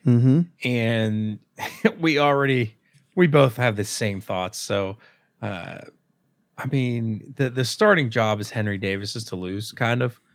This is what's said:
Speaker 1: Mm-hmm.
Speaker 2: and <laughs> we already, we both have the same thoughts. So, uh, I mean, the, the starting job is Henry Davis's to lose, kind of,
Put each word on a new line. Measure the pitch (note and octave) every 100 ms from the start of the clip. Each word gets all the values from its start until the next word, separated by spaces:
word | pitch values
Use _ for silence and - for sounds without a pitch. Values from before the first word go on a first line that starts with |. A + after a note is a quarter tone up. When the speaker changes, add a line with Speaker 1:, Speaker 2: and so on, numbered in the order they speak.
| -
Speaker 1:
Mm-hmm. | A#2+ B2+ C#3+ E3+ _ B2+
Speaker 2:
and | B2 A2+ A2+ A2 G#2+ G#2+ G#2 _ - -
<laughs> | - A3 -
we | E3 C#3+
already, | C#3+ C#3 C#3 C3 A#2 - _ _ _ -
we | F3
both | D3 C#3 A2+
have | B2 G#2
the |
same | G2+ - A2 G2
thoughts. | - F#2+ F#2 -
So, | - G2+ G2 G2+ - _ _ _
uh, | G2+ F#2+ F2 E2+ - - _ _ _ _ _ -
I | C3
mean, | C#3 B2+ A#2+ A#2 G#2+ - -
the, | C3+
the | B2 B2
starting | - G#3+ F#3 B2+
job | A#2 A2 G#2+
is | G#2
Henry | A2+ G#2+ G2
Davis's | G2 G2 G2+ A#2+ A2+
to | F#2
lose, | F2+ G2 A2
kind | - A#2 A#2+
of, | B2+ - _